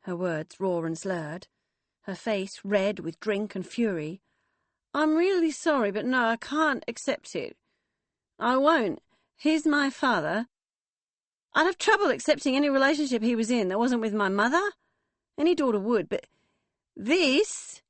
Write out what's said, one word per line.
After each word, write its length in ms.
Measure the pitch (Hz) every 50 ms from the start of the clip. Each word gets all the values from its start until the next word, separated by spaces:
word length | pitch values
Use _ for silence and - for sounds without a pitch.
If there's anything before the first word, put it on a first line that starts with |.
her 140 | _ - 180
words 440 | 170 180 180 165 156 160 _ - -
raw 200 | 190 190 180 170
and 160 | 165 165 160
slurred, 500 | 160 - 196 185 170 156 147 156 185 - _ _ _ _ _ _ _ _ _ _ _
her 120 | _ - 190
face 460 | - - 240 214 196 190 196 - - -
red 360 | 196 202 202 190 202 214 -
with 200 | - 160 165 _
drink 340 | - 214 208 196 214 202 -
and 120 | 196 180
fury. 540 | - - - 233 220 190 165 151 156 175 196 _ _ _ _ _ _ _ _ _ _ _ _ _ _ _
I'm 200 | 277 302 311 311
really 360 | 320 349 381 392 359 330 320
sorry, 400 | 277 - - 330 302 269 233 202
but 140 | 190 214 170
no, 200 | 247 254 262 240
I 120 | 226 233
can't 480 | 226 - - 277 302 320 311 277 214 - -
accept 480 | 233 - - - 254 - _ - -
it. 200 | 170 135 - - _ _ _ _ _ _ _ _ _ _ _ _ _ _ _ _ _
I 180 | 202 233 254
won't. 440 | 262 277 294 339 311 233 190 143 - _ _ _ _ _ _ _
He's 300 | _ - 294 311 320 302
my 240 | 320 294 294 285 277
father. 560 | 254 - - 269 240 185 147 151 165 208 240 - _ _ _ _ _ _ _ _ _ _ _ _ _ _ _ _ _ _ _ _ _
I'd 100 | - 311
have 140 | 349 359 _
trouble 320 | - - 440 415 403 330
accepting 460 | 254 - - - 302 285 - 285 254
any 120 | 269 294 294
relationship 540 | 269 269 269 269 311 294 302 269 254 226
he 140 | 214 233 240
was 140 | 220 226 214
in 180 | 254 247 208 180
that 100 | 185 202
wasn't 240 | 233 262 247 240
with 120 | 220 220 202
my 140 | 214 202 190
mother. 340 | 190 202 208 240 277 339 392 415 - _ _ _ _ _ _ _ _ _ _ _ _ -
Any 160 | 285 339 359
daughter 260 | 320 294 254 226 208
would, 280 | 190 214 240 214 170 -
but 180 | - - - _ _ _ _ _ _ _ _ _ _ _ _ _ _
this 840 | - 190 220 294 370 349 277 262 294 427 - - - - - - - _